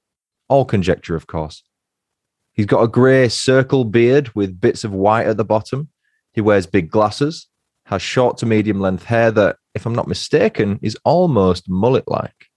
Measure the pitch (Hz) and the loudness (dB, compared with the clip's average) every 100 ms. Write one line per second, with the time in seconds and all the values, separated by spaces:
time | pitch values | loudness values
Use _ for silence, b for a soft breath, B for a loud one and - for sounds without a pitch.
0 | _ _ _ _ - 139 127 104 90 - | _ _ _ _ 0 0 2 0 0 -2
1 | - 82 - 82 78 - _ _ _ _ | -4 -8 -8 -8 -10 -12 _ _ _ _
2 | _ _ _ _ _ - 101 104 113 123 | _ _ _ _ _ -4 0 2 2 4
3 | 127 131 123 - - 131 131 139 113 113 | 4 4 2 0 0 0 2 0 0 2
4 | 120 143 120 104 95 92 123 - 110 95 | 4 2 0 -4 -4 -2 -2 -2 -6 -2
5 | 101 113 110 107 104 107 - 127 156 _ | 0 2 0 -2 0 -2 -2 -10 -10 _
6 | _ _ _ 113 107 101 87 101 80 110 | _ _ _ -2 2 2 2 -2 0 0
7 | 104 - 147 165 - _ _ _ - 98 | 0 0 -4 -4 -16 _ _ _ -8 -6
8 | - 131 123 - 113 110 104 98 95 92 | -4 0 0 0 0 0 0 -2 -2 -4
9 | - 117 117 107 98 - _ 107 117 117 | -2 0 2 4 2 0 _ -10 -6 -6
10 | 76 90 - 143 214 - 101 101 107 - | -4 -6 -2 0 0 0 -2 -2 -6 -4
11 | - 170 180 113 92 87 - 92 117 131 | 0 2 2 2 2 0 -4 -2 0 0
12 | - - - _ _ | -2 -6 -6 _ _